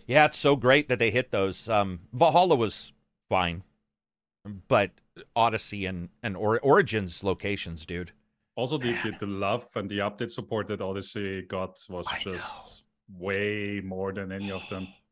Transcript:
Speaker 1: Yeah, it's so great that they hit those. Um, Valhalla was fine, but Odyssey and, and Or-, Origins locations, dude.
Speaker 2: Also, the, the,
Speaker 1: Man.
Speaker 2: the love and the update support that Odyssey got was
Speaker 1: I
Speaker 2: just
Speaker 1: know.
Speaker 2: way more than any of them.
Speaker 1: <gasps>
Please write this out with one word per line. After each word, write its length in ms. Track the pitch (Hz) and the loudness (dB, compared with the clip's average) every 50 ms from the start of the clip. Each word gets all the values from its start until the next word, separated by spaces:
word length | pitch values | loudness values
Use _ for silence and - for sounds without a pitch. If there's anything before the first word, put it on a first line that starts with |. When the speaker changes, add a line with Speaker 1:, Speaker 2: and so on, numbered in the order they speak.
| - | -4
Speaker 1:
Yeah, 180 | - 123 151 151 | 2 6 6 6
it's 120 | 151 - - | 6 4 2
so 160 | - 143 143 | 4 4 4
great 320 | 131 113 127 135 151 143 | 6 6 6 6 6 4
that 100 | - 127 117 | 2 2 2
they 120 | 117 110 | 2 2
hit 180 | 98 123 127 - | 2 2 0 0
those. 380 | - 104 98 95 90 - - - | 0 0 0 0 -2 -4 -4 0
Um, 320 | 110 104 101 95 90 82 - - - | 2 2 2 2 -2 -8 -10 -6 0
Valhalla 420 | 123 170 160 143 175 185 180 156 | 4 4 6 6 6 6 6 4
was 380 | 123 113 98 - - - - - _ _ _ _ _ _ - | 4 2 0 -2 -6 -12 -16 -18 _ _ _ _ _ _ 0
fine, 340 | 101 92 87 85 85 90 92 _ _ _ _ _ _ _ _ _ _ _ _ _ _ _ - 101 104 95 - | 0 2 2 0 -2 -6 -10 _ _ _ _ _ _ _ _ _ _ _ _ _ _ _ -14 -14 -14 -10 -2
but 240 | - 131 107 101 87 - _ _ _ _ - - - - | 2 4 4 4 2 -2 _ _ _ _ -20 -16 -4 2
Odyssey 500 | 117 113 117 110 107 - - 107 101 95 | 4 4 4 2 0 -4 -6 -6 -6 -4
and, 240 | 92 92 87 87 - _ _ - | -4 -4 -6 -8 -10 _ _ -6
and 140 | 113 95 | -6 -4
Or-, 220 | 85 107 104 113 117 | 0 2 2 2 4
Origins 640 | - 139 151 208 175 113 113 107 98 87 82 - 98 | 6 6 6 6 6 4 0 -2 -2 -4 -6 -4 -2
locations, 640 | 98 90 - - 101 101 - - 87 85 80 - | -2 -2 0 -2 -4 -4 -4 -6 -8 -10 -12 -10
dude. 260 | - 87 87 87 - - _ _ _ _ _ _ _ _ | -8 -8 -8 -8 -10 -14 _ _ _ _ _ _ _ _
Speaker 2:
Also, 220 | 113 123 123 156 | -4 -4 -2 -2
the, 160 | 147 123 120 117 - - | -2 -2 -2 -2 -2 -4
the, 80 | 110 | -6
Speaker 1:
Man. 60 | 101 - | -6 -6
Speaker 2:
the 80 | 107 | -6
love 400 | 101 98 95 101 98 110 120 - - - | -6 -4 -2 -2 0 -2 -2 -4 -6 -8
and 140 | 113 98 98 | -8 -6 -4
the 80 | 104 101 | -2 -2
update 320 | 98 104 101 - 120 113 | -2 -2 -4 -6 -8 -8
support 360 | - - 107 - 117 107 98 | -8 -10 -8 -4 -4 -4 -4
that 120 | 95 104 98 | -4 -4 -4
Odyssey 600 | 101 95 95 98 92 - - 110 101 95 95 95 | -4 -4 -6 -6 -8 -8 -8 -6 -6 -6 -6 -8
got 360 | 92 - 98 92 95 92 - - - - | -8 -8 -6 -6 -6 -8 -10 -14 -16 -12
was 180 | 92 90 82 - | -10 -8 -8 -6
Speaker 1:
I 100 | - - | -8 -8
Speaker 2:
just 600 | - 98 92 85 - - - - - - - - _ _ _ _ _ - | -8 -8 -8 -8 -8 -10 -12 -14 -18 -20 -20 -20 _ _ _ _ _ -20
Speaker 1:
know. 80 | 98 90 | -14 -8
Speaker 2:
way 640 | 90 98 98 98 104 104 104 104 101 101 104 101 95 | -4 -2 -2 0 0 -2 -2 -4 -4 -4 -6 -6 -6
more 300 | 95 95 92 98 98 95 | -6 -6 -6 -4 -4 -4
than 180 | 101 98 92 | -6 -6 -8
any 200 | 95 98 101 98 | -8 -8 -6 -6
of 160 | 95 92 - - | -6 -8 -8 -8
them. 180 | 101 95 95 92 - | -8 -8 -10 -10 -14
Speaker 1:
<gasps> 40 | _ _ _ | _ _ _